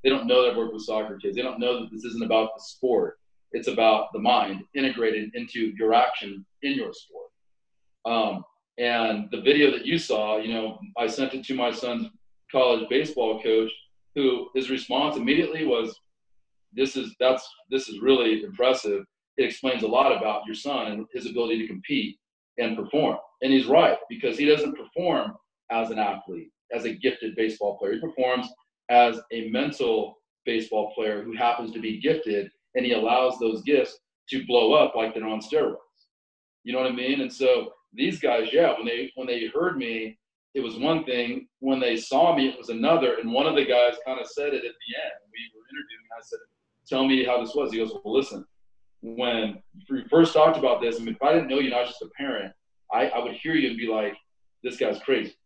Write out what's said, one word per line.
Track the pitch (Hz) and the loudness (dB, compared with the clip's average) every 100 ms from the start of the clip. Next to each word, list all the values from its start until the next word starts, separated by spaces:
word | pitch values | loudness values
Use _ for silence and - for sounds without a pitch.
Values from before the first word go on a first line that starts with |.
they | 135 | 2
don't | 135 120 | 2 4
know | 123 | 4
that | 123 | 4
I've | 113 | 2
worked | 110 | -4
with | 107 | -6
soccer | 110 110 107 98 | -4 -4 -4 -6
kids. | 101 101 | -6 -4
They | |
don't | 127 123 | -6 -2
know | 123 120 | -2 -2
that | 113 | -6
this | 110 | -12
isn't | 117 113 | -10 -6
about | 110 113 110 | 0 2 2
the | - | -6
sport. | - - 127 110 - - _ _ _ | -16 -4 2 2 0 -6 _ _ _
It's | 117 113 | -6 -4
about | - 113 107 104 | 2 4 4 0
the | 104 | -2
mind | 113 123 98 95 - | 2 2 2 -6 -10
integrated | 143 135 117 113 107 107 | -4 -2 0 -2 -2 -6
into | 120 117 120 110 98 | -10 -10 -4 -4 0
your | 110 | 4
action | 117 123 - 101 98 95 _ | 4 4 0 -10 -12 -18 _
in | 139 | -6
your | 139 107 | -4 -6
sport. | - - - - _ _ _ _ _ _ _ 113 | -10 -18 -18 -18 _ _ _ _ _ _ _ -2
Um, | 117 107 95 - _ _ - | 0 0 -2 -10 _ _ -4
and | 120 120 113 107 104 | 0 2 0 -2 -4
the | 117 | 0
video | 127 147 139 | 2 6 6
that | 123 | 4
you | 113 165 | -2 -2
saw, | - 110 107 107 | 0 -2 0 -2
you | 110 | -2
know, | 113 110 107 104 120 | -4 -6 -8 -14 -4
I | 113 | -4
sent | 110 131 | -2 -4
it | 135 | -4
to | 127 | -6
my | 131 120 | -2 -2
son's | 117 123 120 113 _ _ _ _ | -2 -6 -4 -6 _ _ _ _
college | 135 127 113 110 | 2 4 4 2
baseball | 131 156 127 110 110 | 0 0 -2 -2 0
coach, | 120 110 110 - _ _ _ | 2 2 2 -6 _ _ _
who | - 135 123 - | 0 2 2 -2
his | 131 127 | -4 -2
response | 131 - 127 151 113 | -6 -2 0 0 0
immediately | 117 156 165 160 151 | 2 2 2 -2 0
was, | 117 113 - _ _ _ _ _ _ _ | 0 -2 -8 _ _ _ _ _ _ _
"This | 110 135 135 | -2 -2 -2
is, | 117 - | -8 0
that's, | 127 131 - - _ | 2 2 -2 -20 _
this | 131 120 | -4 -4
is | 101 | -2
really | 117 131 117 107 | 4 4 4 0
impressive. | 104 95 123 127 107 98 98 _ _ - | -2 0 2 2 0 -4 -6 _ _ -2
It | |
explains | 120 - 131 123 | -2 0 -2 0
a | 107 | 2
lot | 123 139 - | 4 4 2
about | - - 110 | 0 -4 -6
your | |
son | 107 143 135 110 | -10 -6 -4 -4
and | 104 107 | -8 -8
his | 123 120 | -8 -6
ability | 117 117 113 | -4 -2 -2
to | 110 | -4
compete | 95 - 139 107 - _ _ _ - | -10 -4 -2 -2 -10 _ _ _ -6
and | 117 110 | -4 -4
perform." | 101 143 151 - - _ | -2 0 0 -2 -10 _
And | 131 | 2
he's | 135 117 | 4 6
right, | 147 - - - | 6 6 2 -6
because | 117 127 113 | -6 -4 0
he | 147 | 4
doesn't | 147 147 - | 4 2 -6
perform | - 165 180 143 107 - _ _ _ | -10 -4 0 0 -2 -10 _ _ _
as | 113 113 | -4 -2
an | 110 | -2
athlete, | 104 95 98 87 80 _ _ | -2 -4 -10 -14 -14 _ _
as | 113 | -6
a | 113 | -6
gifted | 104 127 - 110 101 | -2 -2 -2 -8 -2
baseball | 110 107 104 101 | -2 0 -4 -2
player. | 101 | -4
He | 110 | -4
performs | 165 - 127 127 120 - _ _ - | -6 -2 0 0 -4 -14 _ _ 4
as | 120 120 113 - | 6 6 4 -8
a | 117 113 | -8 -4
mental | 117 143 - 120 110 104 - _ _ - | -2 -2 -2 0 0 -2 -10 _ _ -4
baseball | 117 110 110 107 | -4 -2 -2 -2
player | - 107 104 | -4 -4 -4
who | 113 | -8
happens | 113 120 120 113 | -2 0 0 -4
to | 113 | -8
be | 110 98 | -6 -2
gifted, | 143 156 110 104 98 _ _ | 0 0 0 -4 -4 _ _
and | 131 123 | -2 0
he | |
allows | 117 110 123 127 120 | 0 4 4 2 2
those | 117 107 | -2 -2
gifts | 98 143 - - _ _ _ | 2 4 2 -4 _ _ _
to | 131 117 | -8 2
blow | 160 147 | 4 8
up | 151 139 | 6 6
like | 127 113 | 2 -2
they're | 110 110 | -4 -6
on | 110 | -6
steroids. | - 151 139 - _ _ _ _ _ _ _ _ | -2 0 0 -2 _ _ _ _ _ _ _ _
You | 117 | -6
know | 127 | -2
what | 131 | -2
I | |
mean? | 123 127 139 | -2 -2 -2
And | 127 | -4
so | - 131 123 110 - _ | 0 2 2 0 -12 _
these | - 156 165 | -4 -4 0
guys, | - 120 110 | 0 0 2
yeah, | 139 165 | 4 4
when | 120 113 | 2 -4
they, | 117 135 - | -6 -6 -8
when | 127 | -6
they | 120 113 | -4 -4
heard | 139 - 147 | -2 -2 -2
me, | 120 113 110 - _ _ _ | -6 -6 -8 -12 _ _ _
it | 139 | -6
was | 117 113 | -6 -4
one | 143 160 | 0 0
thing. | - 123 120 131 - _ | 0 -4 -2 -6 -10 _
When | 135 131 | -2 0
they | 123 113 | 0 -2
saw | - 135 170 139 | 0 4 4 4
me, | 135 | 0
it | - | -2
was | - | -10
another. | 113 135 165 127 117 | -2 2 4 2 0
And | 117 | 0
one | 120 156 | 0 2
of | 143 | 2
the | |
guys | 131 123 120 120 - | 4 6 4 2 -8
kinda | 131 | -8
said | - - 143 | -8 -6 -4
it | 131 | -4
at | 117 - | -6 -12
the | 107 127 | -12 -10
end. | 156 - 104 | -10 -12 _
We | 117 117 | -20 -20
were | 110 117 | _ _
interviewing, | 139 117 113 113 | -16 -16 -20 _
and | 117 | -20
I | |
said, | - - _ _ _ _ _ | -16 -18 _ _ _ _ _
"Tell | 135 135 | 0 2
me | 131 | 2
how | 123 123 | 2 0
this | 117 | 0
was." | 143 131 | -2 -2
He | 113 | -2
goes, | 110 | -4
"Well, | 104 104 | -4 -2
listen, | 123 135 104 - _ _ _ _ _ | 0 0 -8 -16 _ _ _ _ _
when | 113 113 123 113 107 98 - - - | -14 -6 -2 -2 -4 -8 -18 -20 -8
we | 135 | -8
first | - 160 165 | 2 4 6
talked | 156 156 160 | 6 6 6
about | - - | 2 2
this, | 117 117 | 0 -2
I | |
mean, | 113 | -6
if | - | -2
I | 139 | 2
didn't | 160 131 | 2 2
know | 135 | 0
you, | 131 | 0
not | 123 123 | 0 -2
just | - | -6
a | - - | -16 -10
parent, | 139 113 95 - _ _ _ | -6 -6 -8 -14 _ _ _
I, | 117 131 | 0 0
I | 120 | -2
would | 120 | -6
hear | - 156 | -6 -2
you | 160 127 | 0 0
and | 117 | -2
be | 113 | -4
like, | 110 104 101 _ _ _ _ | -2 -2 -6 _ _ _ _
'This | 127 123 | -10 -4
guy's | 117 104 | -2 -2
crazy.'" | - 123 104 - | -2 -2 -2 -12